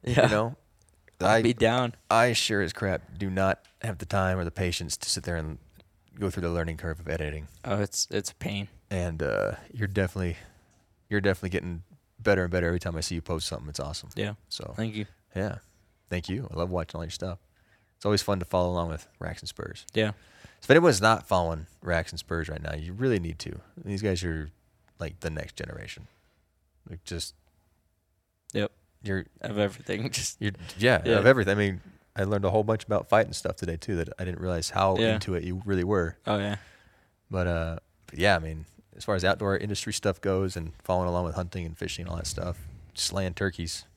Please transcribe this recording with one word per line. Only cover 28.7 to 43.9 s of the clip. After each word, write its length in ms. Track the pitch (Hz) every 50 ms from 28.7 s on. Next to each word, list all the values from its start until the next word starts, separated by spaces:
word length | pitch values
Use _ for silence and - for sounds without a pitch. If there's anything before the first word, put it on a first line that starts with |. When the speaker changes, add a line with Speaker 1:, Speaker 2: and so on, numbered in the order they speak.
| _ _ _ _ _ _ -
Speaker 2:
you're 220 | 104 98 95 - - _ _
Speaker 1:
Of 160 | - - 107 104
everything. 520 | 104 101 98 - - - 95 101 113 123
<laughs> 20 |
Just 300 | - - - - - _
Speaker 2:
you're, 120 | 110 104 98 - 87 - - 92
yeah, 240 | 107 123 123 87 -
Speaker 1:
Yeah. 120 | 120 117 104
Speaker 2:
of 60 | 98
everything. 260 | 123 135 127 101 95
I 40 | 101
mean, 260 | 104 104 101 95 87 - - - - _ _ _
I 80 | - 98
learned 220 | 98 104 101 98
a 40 | 92
whole 140 | 98 110 107
bunch 200 | 107 110 107 -
about 220 | - 104 98 - -
fighting 240 | - 110 110 92 87
stuff 220 | - - - - -
today 180 | - 85 82 82
too 200 | - - 101 85
that 120 | 82 - - -
I 60 | 90
didn't 140 | 90 90 -
realize 300 | 90 92 90 82 80 -
how 260 | - 95 95 98 95 95
Speaker 1:
Yeah. 160 | 113 113 110
Speaker 2:
into 200 | 110 101 - 92
it 80 | 87 82
you 180 | 90 90 95 -
really 180 | 101 98 92 90
were. 340 | 92 104 95 87 82 90 _ _
Speaker 1:
Oh 120 | - 107 104
yeah. 160 | 101 101 101 101 - - - _ _ _ _ _ _ _ _ _ _ _
Speaker 2:
But, 160 | 92 95 90 87
uh, 300 | 85 82 82 82 82 - _ _ _ _ _ -
but 100 | - 76
yeah, 160 | 87 104 95 87
I 20 |
mean, 260 | 80 80 80 78 78 - _ - _ _ -
as 80 | - -
far 120 | - 104
as 80 | 92 90
outdoor 320 | 92 95 90 107 98 98 -
industry 340 | - 104 101 - - - 107
stuff 260 | - - 104 95 -
goes 340 | - 98 95 92 98 95 92
and 160 | 87 80 82 - -
following 280 | - - 92 90 90 90
along 160 | 87 87 90
with 100 | 85 76
hunting 300 | 87 90 90 - 92 85
and 120 | 82 80 -
fishing 260 | - 87 - - 85
and 40 | 90
all 60 | 85 85
that 80 | 82
stuff, 320 | - - 85 87 90 90 - - - - - - - -
slaying 380 | - - - 90 98 95 92 85
turkeys. 480 | - 101 98 87 - 85 85 - - - _